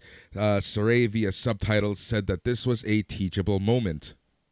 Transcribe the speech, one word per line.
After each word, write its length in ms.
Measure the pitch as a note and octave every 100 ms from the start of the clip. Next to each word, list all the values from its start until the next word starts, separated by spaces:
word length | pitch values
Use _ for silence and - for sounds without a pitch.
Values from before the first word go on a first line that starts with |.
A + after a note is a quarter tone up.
| - - - F#2+
Uh, 240 | G#2+ G2+
Saray, 480 | - G#2+ G#2+ A#2+ A#2+
via 240 | A2 G#2
subtitles, 680 | - - G#2+ - G#2+ G#2 G2+
said 280 | - A2 G2+
that 160 | F#2
this 240 | A#2+ A#2+ B2+
was 160 | A#2+ G#2+
a 180 | G#2+
teachable 580 | - - F#2+ G2+ F#2 G2
moment. 540 | G2 B2 G#2 D2+ - - _ _ _